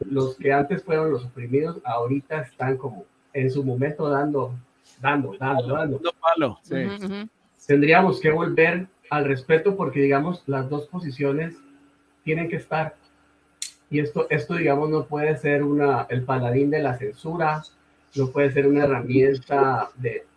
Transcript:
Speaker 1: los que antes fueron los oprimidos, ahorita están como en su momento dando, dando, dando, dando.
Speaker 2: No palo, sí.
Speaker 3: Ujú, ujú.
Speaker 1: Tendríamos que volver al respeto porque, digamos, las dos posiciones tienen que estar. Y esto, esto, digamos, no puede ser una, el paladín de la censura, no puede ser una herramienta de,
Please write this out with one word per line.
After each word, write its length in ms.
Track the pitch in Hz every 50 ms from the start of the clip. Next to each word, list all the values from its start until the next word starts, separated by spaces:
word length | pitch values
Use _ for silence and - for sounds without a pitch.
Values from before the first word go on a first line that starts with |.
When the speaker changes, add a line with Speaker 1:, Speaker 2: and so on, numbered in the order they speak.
| - -
Speaker 1:
los 260 | 139 135 131 127 -
que 160 | - - 139
antes 300 | 143 143 143 - 185 -
fueron 280 | - - 156 156 156 156
los 140 | 139 123 127
oprimidos, 540 | 123 - 127 120 120 131 143 156 165 170 - -
ahorita 580 | 123 117 120 117 123 139 143 - - 156 156
están 340 | 131 - _ - 127 131 135
como 300 | 127 143 123 104 - - - _ _ _ _
en 180 | - 135 131 131
su 120 | 131 143 131
momento 440 | 131 120 123 139 156 151 - 156 147
dando, 440 | 143 143 147 151 147 131 127 120 123 123 - _ _ _ _ - _ -
dando, 340 | 127 143 147 143 127 123 - -
dando, 300 | 131 135 139 131 120 123 143
dando. 260 | 156 160 147 127 -
Speaker 2:
No 80 | 170 170 - _
palo, 380 | - 165 165 - - - 98 -
sí. 120 | _ - 151
Speaker 3:
Ujú, 320 | 135 - 196 202 208 190
ujú. 220 | 196 196 202 220 220 - _ _ _ _ _ -
Speaker 1:
Tendríamos 540 | - 143 143 143 156 165 185 190 180 123 -
que 100 | - 156
volver 580 | 151 - 139 123 - 156 160 170 175 180 185 - _ _ _ -
al 140 | 151 147 139
respeto 520 | 135 139 127 - - 160 160 160 202 190
porque, 240 | 190 165 135 - 143
digamos, 420 | 139 139 139 139 151 180 180 - -
las 220 | 139 139 131 127 135
dos 180 | 147 143 - -
posiciones 680 | 175 185 170 143 127 147 143 139 139 151 165 165 165 - - - - _ _ _ _ _ _ _ _ _ _
tienen 240 | 151 160 170 165 165
que 80 | 170
estar. 380 | 160 - - 156 175 - 147 - _ _ _ _ _ _ _ _ _ _ _ _ _ - - - _ _ _
Y 100 | 143 147
esto, 260 | 147 147 - 165 160 -
esto, 260 | - - - - 170
digamos, 360 | 170 160 143 139 143 151 156
no 160 | 156 156 147
puede 300 | - 147 147 151 156 151 -
ser 240 | 156 147 143 143
una, 440 | 147 143 143 147 143 139 127 120 - -
el 120 | 123 127 123
paladín 460 | 139 131 123 120 120 123 139 143 143
de 100 | 143 -
la 160 | 139 127 127 127
censura, 640 | 135 139 - - - 160 165 165 160 156 156 156 - - _ _ _ _ _ _ _ _ -
no 140 | 135 131 127
puede 220 | - 143 143 139
ser 140 | 127 143 139
una 180 | 139 143 143 139
herramienta 1080 | 139 135 120 117 120 127 127 131 139 135 127 - - 143 139 135 135 131 113 - - -
de, 280 | 127 123 113 - - - - _